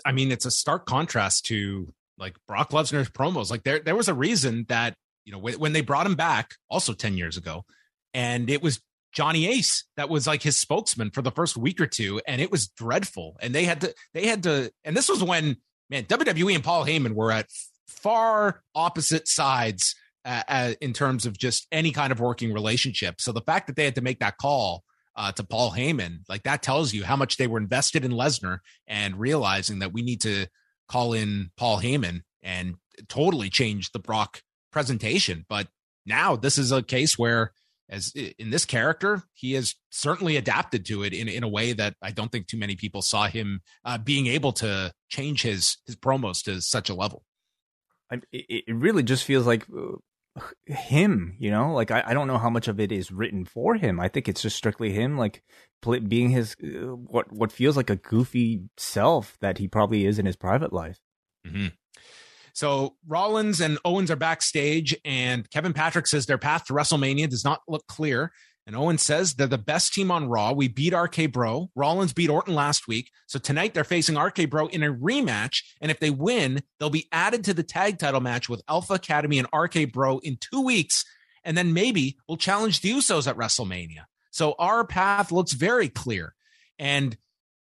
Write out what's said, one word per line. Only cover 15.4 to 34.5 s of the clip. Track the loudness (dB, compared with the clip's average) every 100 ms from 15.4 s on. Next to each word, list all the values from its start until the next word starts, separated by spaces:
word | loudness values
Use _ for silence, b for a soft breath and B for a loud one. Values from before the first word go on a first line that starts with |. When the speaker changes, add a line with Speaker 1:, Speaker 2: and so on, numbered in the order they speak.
| 0 -2 _ _ _
Speaker 1:
man, | -8 0
W | 2 2
W | 2 2
E |
and | 2
Paul | 2 2
Heyman | 2 0 0
were | 2 2
at | 2 -2 -12 -16 _ -20
far | -6 0 2 4 4 2 -2 _
opposite | -2 0 0 0 0 0
sides, | 2 2 2 2 0 -2 b b _ -6
uh, | -6 0
uh, | 0 2 -2
in | -4
terms | 0 0 0
of | -2 -2
just | -2 -2 -2
any | 0 0
kind | 2 0
of | 2
working | 0 0 -2
relationship. | 0 0 2 0 -2 -4 -4
So | -4
the | -4
fact | 0 0 0
that | 0
they | 0
had |
to | 0
make | -2 -2
that | -4 -2
call, | 0 0 0 -4 -12 _ _ -6
uh, | -6
to | -6
Paul | -4 0 0
Heyman, | 0 -2 -2 -4 -8 -10
like, | -6
that | -2 -2
tells | 0 0 0
you | -2
how | -2 0
much | 0 0
they | 0
were | 0
invested | 0 0 2 0
in | 0
Lesnar | 0 0 0 -4 -6 b b -8
and | -4 -4 -4
realizing | -2 0 0 0 -2 -4
that | -4
we | -4
need | -4 -2
to | -2 -2 -4 _ _ _ -6
call | -2 0
in | 0 0 -2 -6 -2
Paul | 0 2
Heyman | 2 0 0 -4 -10 _
and | -8 -6 -6 -8 _ -20 -8
totally | 0 2 2 0
change | 0 0 -2 -6
the | -10
Brock | -2 0 -2 -4 -20